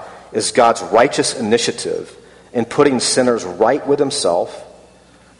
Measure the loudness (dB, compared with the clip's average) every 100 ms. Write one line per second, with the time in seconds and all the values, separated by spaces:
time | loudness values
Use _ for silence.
0 | -18 -20 -8 -6 -2 2 4 2 2 4
1 | 4 2 -4 -4 0 0 0 -4 -6 -6
2 | -8 -18 -20 -20 -8 -6 -2 2 2 2
3 | 0 0 0 0 -4 0 2 2 0 0
4 | 0 -2 -2 0 -4 -10 -20 -20 -20 _
5 | _ _ _